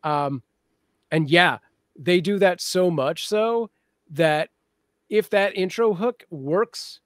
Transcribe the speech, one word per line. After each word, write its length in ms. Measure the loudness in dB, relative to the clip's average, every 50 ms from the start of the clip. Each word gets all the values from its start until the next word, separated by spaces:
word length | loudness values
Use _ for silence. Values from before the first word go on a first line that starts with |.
| -2
Um, 400 | -2 -2 -2 -2 -2 -4 -6 -10 _ _ _ _ _ _ _ _ _ _ _ _ _
and 180 | -2 0 2 4
yeah, 300 | 4 4 4 4 2 -2 _ _ _ _ _ _ _ -8
they 220 | -2 0 0 2 2
do 160 | 0 0 2
that 240 | 2 2 2 0 -6
so 280 | -4 0 0 2 2
much 380 | 2 0 -2 -2 -4 -6 -6 -4
so 400 | -2 0 0 0 0 -2 -4 -6 _ _ _ _ _ _ _ _
that 380 | -2 0 2 2 2 0 -2 -6 _ _ _ _ _ _ _ _ _ _ _ _
if 180 | 0 0 0 2
that 240 | 2 2 2 2 0
intro 380 | -2 -4 -4 -2 0 0 0 0
hook 320 | 0 -2 -4 -6 _ -16 _
works 720 | -14 -10 -6 -2 0 0 -2 -2 -6 -16 -16 -16 -18 -20 _